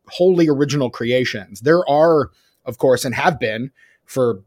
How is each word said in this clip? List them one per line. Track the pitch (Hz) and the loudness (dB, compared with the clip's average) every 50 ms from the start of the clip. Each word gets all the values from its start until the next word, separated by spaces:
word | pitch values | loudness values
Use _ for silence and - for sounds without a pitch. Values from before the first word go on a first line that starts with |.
| _ - | _ -10
wholly | - - 175 185 185 175 165 151 | -2 0 2 2 4 4 2 2
original | 143 135 147 135 143 147 131 117 | 2 0 0 -2 -2 -2 -4 -4
creations. | - - 123 117 123 127 127 - - 107 92 - 101 - | -6 -6 -4 -2 0 0 -2 -2 -6 -10 -12 -16 -14 -4
There | 117 147 170 175 180 139 | 0 2 2 2 2 2
are, | 143 151 160 170 160 147 131 - _ _ _ _ _ _ _ | 2 4 4 4 4 2 0 -2 _ _ _ _ _ _ _
of | 131 110 | -14 -6
course, | - - 135 123 120 - | -2 0 2 2 2 0
and | 131 117 | -4 -4
have | 131 143 180 147 117 | -2 -2 -2 -2 -2
been | 123 110 107 113 127 127 - _ _ _ _ _ _ | -4 -6 -6 -6 -8 -12 -14 _ _ _ _ _ _
for | - - 131 127 117 107 98 - | -8 -4 -2 0 0 -2 -4 -8